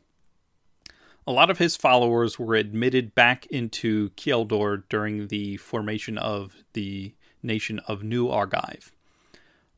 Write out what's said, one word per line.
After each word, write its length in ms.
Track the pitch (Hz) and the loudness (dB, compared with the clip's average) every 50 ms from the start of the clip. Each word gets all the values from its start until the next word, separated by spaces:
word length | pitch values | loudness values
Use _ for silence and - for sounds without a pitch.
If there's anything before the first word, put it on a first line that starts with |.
| _ _ _ _ _ _ _ _ _ _ _ _ _ _ _ _ _ - - _ _ _ _ _ _ | _ _ _ _ _ _ _ _ _ _ _ _ _ _ _ _ _ -20 -20 _ _ _ _ _ _
a 60 | - | 0
lot 180 | 123 131 165 175 | 4 6 6 6
of 80 | 180 | 6
his 200 | - 175 160 - | 2 2 0 2
followers 600 | - - 135 127 123 120 120 117 117 117 107 - | 2 4 6 6 6 6 4 4 2 2 0 -2
were 160 | - 117 113 113 | -4 -2 0 0
admitted 600 | 110 107 104 107 110 123 127 127 127 117 104 - | 0 0 0 -2 0 0 2 2 2 0 2 4
back 300 | 123 120 120 127 - - | 4 6 6 4 0 -6
into 640 | - 156 131 117 110 - - - 113 107 107 104 98 | -6 -4 -4 -4 -4 -6 -4 -2 0 0 0 -2 -2
Kjeldor 720 | - - - 151 131 117 113 107 113 104 104 104 104 98 - _ | -6 -6 -2 0 0 0 0 0 0 0 0 0 -2 -4 -4 _
during 400 | 110 107 107 107 107 104 104 101 | -4 -2 -2 -4 -4 -6 -6 -6
the 260 | 104 104 104 101 98 | -6 -6 -6 -6 -8
formation 600 | - - - - 110 107 107 110 107 - 110 107 | -10 -10 -8 -6 -6 -4 -4 -6 -6 -6 -8 -6
of 480 | - - 110 104 101 98 95 - - _ _ - | -6 -4 -4 -4 -4 -8 -10 -16 -20 _ _ -8
the 400 | 110 101 98 98 98 95 107 - _ _ _ _ _ | -8 -6 -6 -8 -8 -10 -12 -14 _ _ _ _ _
nation 380 | - 117 110 107 - - 110 - - | -6 -4 -4 -4 -4 -6 -8 -8 -8
of 160 | - 107 101 104 | -8 -8 -8 -6
New 240 | 110 117 120 120 | -4 -2 -2 0
Argive. 640 | 127 127 104 101 95 - 50 50 - - - - - _ _ _ _ _ _ _ _ - - _ _ _ _ _ _ _ | 0 0 0 0 0 -2 -4 -4 -6 -10 -16 -18 -20 _ _ _ _ _ _ _ _ -20 -20 _ _ _ _ _ _ _